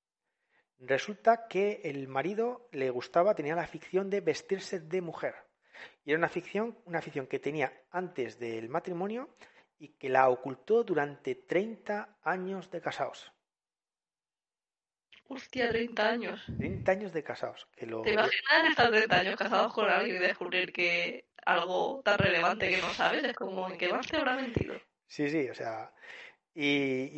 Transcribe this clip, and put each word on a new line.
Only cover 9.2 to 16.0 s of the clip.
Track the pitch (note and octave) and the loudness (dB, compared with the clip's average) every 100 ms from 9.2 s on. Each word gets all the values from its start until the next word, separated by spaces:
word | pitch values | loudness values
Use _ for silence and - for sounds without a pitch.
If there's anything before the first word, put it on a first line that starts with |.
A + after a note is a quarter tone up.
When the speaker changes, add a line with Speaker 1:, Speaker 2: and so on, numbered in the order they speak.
| D4+ _ - _ _ _ | -10 _ -20 _ _ _
Speaker 1:
y | D3 | -20
que | _ C3 | _ 0
la | C3 C3 | 4 6
ocultó | B2+ C#3 C3 - A3+ | 4 -2 -8 2 2
durante | G#3+ D#3 C#3+ C#3+ - | 2 0 -2 -4 -6
treinta | B2 - E3 G#3+ A3 - G#3 G#3 _ | -6 -2 0 0 -4 -6 -6 -8 _
años | D#3 F#3 F#3 F#3+ - | -4 -2 -4 -8 -8
de | E3 | -8
casados. | D3+ - C3+ - - _ _ _ _ _ _ _ _ _ _ _ _ _ _ _ _ _ _ - - | -6 -4 -4 -6 -18 _ _ _ _ _ _ _ _ _ _ _ _ _ _ _ _ _ _ -20 -16
Speaker 2:
Hostia, | C4 - B3+ A#3+ | -14 -8 -2 0
treinta | A3+ A#3 A#3 | 0 -2 0